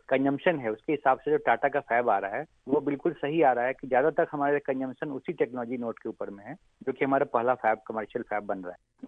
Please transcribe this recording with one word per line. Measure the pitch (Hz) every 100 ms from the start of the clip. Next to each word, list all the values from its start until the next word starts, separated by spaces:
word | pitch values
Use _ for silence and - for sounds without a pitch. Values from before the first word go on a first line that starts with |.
| -
consumption | 135 139 139 - 160
है, | 117
उसके | 107 -
हिसाब | 147 139 131
से | -
जो | 151
टाटा | 147 117 143
का | 139
फैब | - 117 120
आ | 98
रहा | 98
है, | 113 160 _ -
वो | 147
बिल्कुल | 139 139 175
सही | 151 143 165
आ | 143
रहा | 120
है | 123
कि | 131 135
ज्यादातर | 127 147 151 165
हमारे | 147 143 143
consumption | - 131 131 123 151
उसी | 135 -
technology | 160 151 123 117 127
node | 117 110
के | 117
ऊपर | 107 101
में | 101
है, | 104
जो | 160 _ - -
कि | 131
हमारा | 139 139
पहला | 143 123 120
fab, | 123 110 110 -
commercial | 110 104 123
fab | 110 107
बन | 104 98
रहा | 90
है, | - _ _